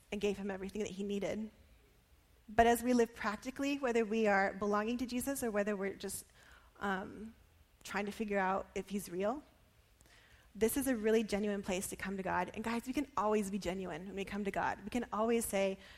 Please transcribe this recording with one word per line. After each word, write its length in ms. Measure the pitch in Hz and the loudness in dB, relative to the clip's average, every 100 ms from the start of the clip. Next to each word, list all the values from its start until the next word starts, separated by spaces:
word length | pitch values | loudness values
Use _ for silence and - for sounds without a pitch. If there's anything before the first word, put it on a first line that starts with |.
| - | -8
and 100 | 208 | -4
gave 180 | 202 196 | -2 -2
him 120 | 196 | -4
everything 320 | 190 190 208 | -6 -6 -6
that 100 | 214 | -6
he 100 | 185 | -4
needed. 480 | 202 202 185 208 214 - - - - _ _ - _ _ - | -4 -2 -2 -4 -6 -12 -20 -20 -20 _ _ -20 _ _ -4
But 180 | 214 233 | 6 6
as 160 | 233 | 6
we 120 | 233 | 4
live 200 | 247 226 | 4 4
practically, 640 | - 220 208 254 254 277 285 | 2 -4 -4 -6 -4 -2 0
whether 260 | 269 233 | 2 2
we 220 | 220 226 214 | 2 4 6
are 260 | 196 196 | 6 4
belonging 420 | 190 208 208 214 240 | 0 0 0 0 -2
to 80 | 247 | -2
Jesus 380 | 247 262 277 | -2 -2 -2
or 60 | 240 | 0
whether 260 | 208 202 208 | 0 0 0
we're 180 | 196 | -2
just, 300 | - 196 - - - - - - - | -4 -8 -8 -12 -20 -20 -20 -20 -6
um, 540 | 202 190 214 - 220 226 - - _ _ | -2 -2 -4 -10 -14 -16 -20 -20 _ _
trying 220 | - 196 202 | -6 -4 -4
to 60 | |
figure 260 | - 220 202 | -4 -2 2
out 280 | 185 196 - | 2 2 -2
if 140 | 202 190 | -8 -4
he's 220 | 196 175 | -6 -6
real, 320 | 175 202 285 - _ _ _ _ _ - - - - - | -2 0 -2 -8 _ _ _ _ _ -20 -20 -20 -20 -20
this 220 | 196 220 285 | 0 2 2
is 120 | 269 | 0
a 80 | 240 | 2
really 260 | 214 220 | 4 4
genuine 400 | 214 196 208 202 | 4 0 0 -2
place 240 | 202 185 196 | -2 -2 -2
to 80 | - | -6
come 200 | 190 196 | -6 -4
to 80 | |
God. 260 | 185 175 180 | -2 0 -2
And 100 | 202 | -4
guys, 180 | 226 233 254 | -4 -4 -2
we 60 | |
can 140 | 262 285 - | -4 -2 -2
always 340 | 208 214 196 | 2 2 0
be 80 | 202 | -2
genuine 480 | 180 190 180 160 190 | -2 -4 -4 -8 -8
when 100 | 190 | -8
we 80 | |
come 200 | 190 202 | -6 -4
to 60 | 202 | -2
God. 280 | - - - | 0 -2 -2
We 80 | 202 | -4
can 160 | 247 233 | -4 -2
always 320 | 202 226 233 | 0 2 2
say, 340 | 220 196 196 190 - | 2 2 0 0 -10